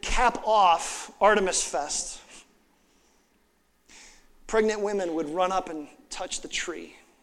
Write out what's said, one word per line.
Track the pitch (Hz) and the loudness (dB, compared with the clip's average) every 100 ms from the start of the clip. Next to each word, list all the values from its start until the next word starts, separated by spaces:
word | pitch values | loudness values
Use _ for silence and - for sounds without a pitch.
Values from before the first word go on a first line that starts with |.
cap | - - 247 233 214 | 0 2 2 2 2
off | 214 190 170 - - - - | 6 6 6 0 -10 -14 2
Artemis | 202 208 190 170 | 4 6 2 -2
Fest, | - 170 147 - - - - - - _ _ _ _ _ _ _ _ _ _ _ _ _ _ - - - _ _ - | -2 -4 -4 -6 -6 -12 -18 -20 -20 _ _ _ _ _ _ _ _ _ _ _ _ _ _ -20 -20 -20 _ _ -2
pregnant | 220 220 214 | 0 2 0
women | 202 208 180 160 | -2 -2 -4 -4
would | 151 | -4
run | 160 185 | -2 0
up | 190 185 | 0 -4
and | 160 147 - _ | -12 -12 -18 _
touch | - 185 - | -12 -10 -10
the | - | -8
tree | - - 160 165 - _ _ | -8 -6 -8 -12 -20 _ _